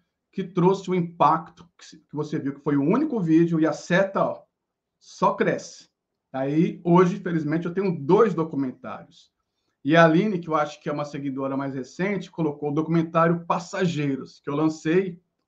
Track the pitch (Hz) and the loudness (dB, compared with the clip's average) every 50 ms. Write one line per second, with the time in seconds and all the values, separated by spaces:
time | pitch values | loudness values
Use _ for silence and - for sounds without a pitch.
0 | _ _ _ _ _ _ _ 190 185 170 - 180 170 185 196 190 - 185 185 180 | _ _ _ _ _ _ _ -8 -8 -4 0 2 4 4 2 2 0 -2 -2 -2
1 | 165 170 - - 151 147 160 165 165 - - - - - _ _ - - - - | -2 -2 0 2 2 2 2 2 -2 -8 -18 -20 -20 -20 _ _ -20 -20 -20 -20
2 | _ _ - 143 151 151 - 147 127 139 135 - - 156 143 143 139 151 202 262 | _ _ -8 -8 -6 -4 -4 -4 -4 -4 -6 -6 -2 0 0 2 2 2 2 2
3 | 311 311 247 226 180 160 156 160 170 170 170 160 156 156 147 - - - 175 185 | 2 0 -2 -2 0 4 4 4 4 4 2 2 2 0 0 -2 -2 0 2 2
4 | 196 196 - 196 165 123 117 - - _ _ _ _ _ _ _ _ _ _ _ | 2 2 0 0 0 0 -2 -6 -12 _ _ _ _ _ _ _ _ _ _ _
5 | _ - - - 185 196 - - - 165 143 - - - - - - _ _ _ | _ -20 -4 0 0 2 2 2 0 0 -2 -2 -6 -10 -18 -20 -20 _ _ _
6 | _ _ _ _ _ _ - 131 135 139 147 156 175 214 - - - 175 170 175 | _ _ _ _ _ _ -8 -6 -4 0 2 2 2 0 0 -4 0 4 6 6
7 | 185 175 - - - 185 170 156 143 147 156 165 170 175 170 190 202 196 156 139 | 6 4 2 -2 -4 -4 -4 -2 -2 -2 -2 -2 -4 -4 -4 -4 -2 -2 -4 -4
8 | 139 135 180 214 233 214 170 160 160 - - 139 139 127 123 - - 110 101 - | 0 2 4 4 4 4 2 -2 -4 -4 -4 -4 -4 -4 -6 -10 -12 -14 -14 -14
9 | 85 - _ _ _ _ _ _ _ _ _ _ _ _ _ _ - 139 156 165 | -16 -20 _ _ _ _ _ _ _ _ _ _ _ _ _ _ -2 2 4 6
10 | 165 160 156 175 208 220 202 170 165 156 151 156 151 147 - - - 160 147 147 | 6 6 6 4 2 0 -2 -4 -4 -4 -2 -2 -2 -4 -6 -10 -8 -8 -6 -6
11 | 147 147 - 143 139 143 131 135 135 135 135 135 139 139 131 139 120 - - - | -6 -8 -8 -8 -8 -8 -6 -6 -6 -6 -4 -6 -6 -6 -8 -8 -10 -10 -8 -6
12 | 175 202 202 185 175 - - - 160 151 147 - - 147 147 151 156 165 165 170 | -4 -4 -4 -6 -8 -8 -6 -4 -4 -4 -4 -4 -6 -4 -4 -2 -2 0 0 0
13 | 160 165 - 165 165 170 170 170 - - 185 170 - - - 190 190 170 139 147 | 0 0 2 2 2 2 2 0 -2 -4 -4 -4 -6 -8 -4 -2 -2 -2 0 -2
14 | 147 139 135 127 120 - - - _ - 143 143 156 156 156 - - 156 165 185 | -2 -2 -4 -4 -8 -12 -18 -14 _ -6 -2 0 0 0 -2 -2 -2 0 0 0
15 | 196 185 170 - _ _ _ _ _ | 0 -2 -4 -12 _ _ _ _ _